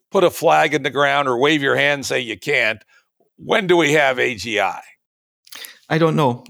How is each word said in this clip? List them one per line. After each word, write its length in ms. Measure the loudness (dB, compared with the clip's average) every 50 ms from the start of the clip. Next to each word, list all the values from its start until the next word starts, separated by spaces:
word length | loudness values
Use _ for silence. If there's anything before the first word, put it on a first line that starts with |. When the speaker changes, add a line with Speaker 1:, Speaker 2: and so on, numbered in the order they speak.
| _ _
Speaker 1:
put 120 | 0 2 2
a 80 | 2
flag 440 | 0 0 2 2 4 4 2 2 0
in 100 | -2 -4
the 60 | -4
ground 360 | -2 0 0 2 2 0 0 0
or 100 | 0 0
wave 240 | 2 2 2 2 0
your 120 | 0 0
hand, 300 | 2 2 0 0 -2 -4
say 140 | -4 -4 -4
you 180 | -4 -6 -8 -8
can't. 460 | -6 -2 0 0 0 0 -2 -6 -10 _ _ _ _ _ _ _ _ _ _
When 300 | _ -6 -4 -2 -2 2
do 100 | 2 2
we 180 | 2 4 2 2
have 240 | 2 2 2 2 0
A 160 | -2 -2 -2
G 260 | -6 -8 -4 -2 -2
I? 200 | -2 -2 -4 -6 -12 -20 -20 _ _ _ _ _ _ _ _ _ _ _ -20 -20 -20 -20 -20 _ _ -4
Speaker 2:
I 100 | -2 0
don't 180 | 2 2 2
know. 280 | 2 2 0 0 -2 -4 -4